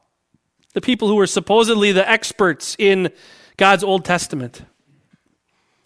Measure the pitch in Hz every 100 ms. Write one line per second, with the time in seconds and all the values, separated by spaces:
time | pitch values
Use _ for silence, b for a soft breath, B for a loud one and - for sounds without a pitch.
0 | _ _ _ _ _ _ _ 196 - 240
1 | 214 208 190 202 185 214 220 220 208 185
2 | 196 226 - - 185 147 - - 202 190
3 | 180 b b b b - 190 190 196 190
4 | - 180 - 147 120 - - _ _ _
5 | _ _ _ _ _ _ _ _